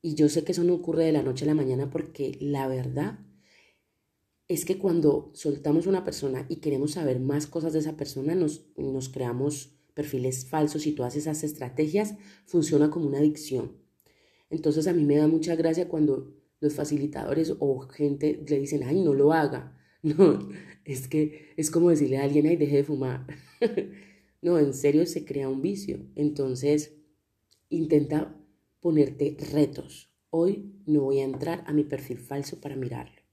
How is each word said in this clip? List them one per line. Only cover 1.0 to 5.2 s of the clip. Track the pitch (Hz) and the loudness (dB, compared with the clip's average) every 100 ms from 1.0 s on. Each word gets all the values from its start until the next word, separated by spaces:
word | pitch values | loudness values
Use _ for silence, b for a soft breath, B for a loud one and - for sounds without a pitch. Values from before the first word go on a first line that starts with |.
de | 160 | 2
la | 151 | 2
noche | 131 127 | 0 -2
a | 147 | 0
la | |
mañana | 151 131 131 139 | 2 2 -2 -2
porque | 151 147 - 135 - | -6 -8 -6 -6 -4
la | 143 139 135 | -4 -2 -2
verdad | 131 127 131 190 - - b b b b b b _ _ _ _ _ _ | -2 -4 -4 -4 -6 -20 b b b b b b _ _ _ _ _ _
es | 175 | -4
que | - 190 | -2 -2
cuando | 196 170 151 143 | 2 4 4 2